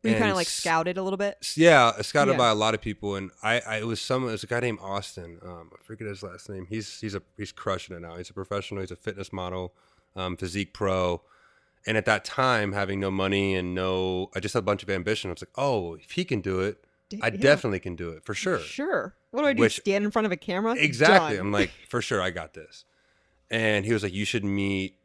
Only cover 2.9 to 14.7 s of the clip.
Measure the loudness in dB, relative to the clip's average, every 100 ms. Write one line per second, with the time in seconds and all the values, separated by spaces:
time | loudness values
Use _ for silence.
2.9 | -6 -4 -4 -6 _ 0 0 0 -4 -2
3.9 | -4 -2 -2 -2 -6 -4 -2 -2 -4 -4
4.9 | -6 -6 -14 -16 -16 -16 -16 -18 -20 _
5.9 | -12 -10 -10 -12 -14 -14 -12 -8 -8 -8
6.9 | -10 -8 -8 -10 -14 -12 -6 -4 -4 -6
7.9 | -14 -12 -12 -12 -12 -8 -6 -6 -8 -8
8.9 | -8 -10 -10 -10 -8 -6 -6 -8 _ _
9.9 | _ _ -8 -8 -6 -6 -6 -6 -4 -2
10.9 | 0 0 -2 _ _ _ _ _ _ -2
11.9 | 0 2 0 0 0 2 4 2 0 -2
12.9 | -2 -2 0 0 2 2 0 -2 -2 0
13.9 | 0 0 -2 -4 -6 -2 -2 0